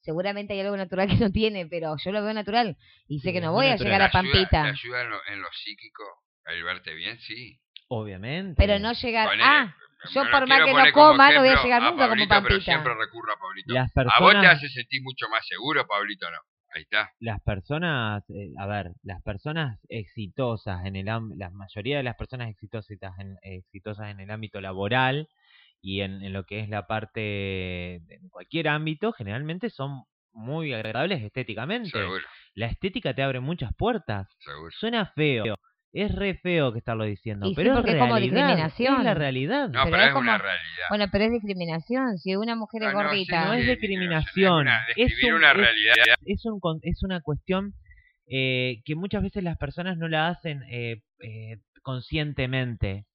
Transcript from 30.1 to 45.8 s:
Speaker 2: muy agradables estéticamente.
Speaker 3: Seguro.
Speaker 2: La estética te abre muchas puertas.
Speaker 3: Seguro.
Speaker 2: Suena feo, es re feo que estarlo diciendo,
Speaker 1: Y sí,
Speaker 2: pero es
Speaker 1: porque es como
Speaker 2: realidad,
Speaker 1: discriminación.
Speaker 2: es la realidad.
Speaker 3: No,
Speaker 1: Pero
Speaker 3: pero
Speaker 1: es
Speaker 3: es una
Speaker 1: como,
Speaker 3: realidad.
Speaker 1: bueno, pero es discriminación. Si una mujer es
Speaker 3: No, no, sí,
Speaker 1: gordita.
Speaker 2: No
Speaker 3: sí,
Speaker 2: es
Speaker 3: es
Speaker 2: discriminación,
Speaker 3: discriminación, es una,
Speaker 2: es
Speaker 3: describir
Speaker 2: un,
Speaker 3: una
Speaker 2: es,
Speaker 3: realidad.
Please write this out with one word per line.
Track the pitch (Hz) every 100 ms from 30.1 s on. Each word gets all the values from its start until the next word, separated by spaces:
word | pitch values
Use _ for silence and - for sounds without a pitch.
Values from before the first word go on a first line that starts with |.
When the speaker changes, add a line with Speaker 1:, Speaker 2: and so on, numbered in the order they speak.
| _ _
Speaker 2:
muy | 113 113 156 156
agradables | 117 110 110 165 175
estéticamente. | 104 - 120 104 131 233 214
Speaker 3:
Seguro. | 110 98 92 73 - _ -
Speaker 2:
La | 117
estética | - 196 - 147
te | 127
abre | 135 127
muchas | 131 175 113 -
puertas. | 196 226 - 104 98 _
Speaker 3:
Seguro. | - 71 82
Speaker 2:
Suena | - 220 233 196
feo, | - 151 123 107 104 _ _ _
es | 139 202 180
re | 202 175
feo | 180 170 135
que | 113
estarlo | - 113
diciendo, | 107 101 113 104 98
Speaker 1:
Y |
sí, | -
Speaker 2:
pero | 190
es | 269
Speaker 1:
porque | 233
es | 240
como | 247 233
Speaker 2:
realidad, | 196
Speaker 1:
discriminación. | 220 285 196 156 - 247 269
Speaker 2:
es |
la | 233
realidad. | 180 143 131 139 269 262
Speaker 3:
No, | 127
Speaker 1:
Pero | 135
Speaker 3:
pero | 113
Speaker 1:
es | 131
Speaker 3:
es | 135
una | 120 107
Speaker 1:
como, |
Speaker 3:
realidad. | 98 90 82 82 90
Speaker 1:
bueno, | 208 202
pero | 202 220
es |
discriminación. | 240 208 190 170 160 151 247 262 190
Si | 190 190
una | 226 226
mujer | 214 226
es | 214
Speaker 3:
No, | 202
no, | 202
sí, | 202
Speaker 1:
gordita. | 180 175 175
Speaker 2:
No |
Speaker 3:
sí, | 240
Speaker 2:
es |
Speaker 3:
es | 247
Speaker 2:
discriminación, | 247 208 190 180 160 147 185 190 165 135
Speaker 3:
discriminación, |
es |
una, | 117 113
Speaker 2:
es | 117
Speaker 3:
describir | 247 120 139
Speaker 2:
un, | 165
Speaker 3:
una | 156
Speaker 2:
es, | 127
Speaker 3:
realidad. | 120 110